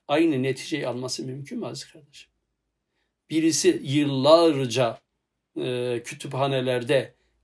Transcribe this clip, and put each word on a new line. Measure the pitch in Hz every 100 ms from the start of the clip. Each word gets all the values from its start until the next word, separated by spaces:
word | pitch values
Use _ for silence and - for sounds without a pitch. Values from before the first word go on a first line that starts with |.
| -
aynı | 151 165 131
neticeyi | 135 135 - 156 127
alması | 123 127 -
mümkün | 131 139 135 240
mü | 147
aziz | 139 -
kardeşim? | 160 _ - - _ _ _ _ _ _ _ _ _ -
Birisi | 160 160 156 185 151
yıllarca, | 143 147 147 135 139 165 165 139 127 113 117 - _ _ _ _ _ 156
e, | 131 123 123 120 -
kütüphanelerde | 143 143 135 139 135 127 123 120 135 - _ _ _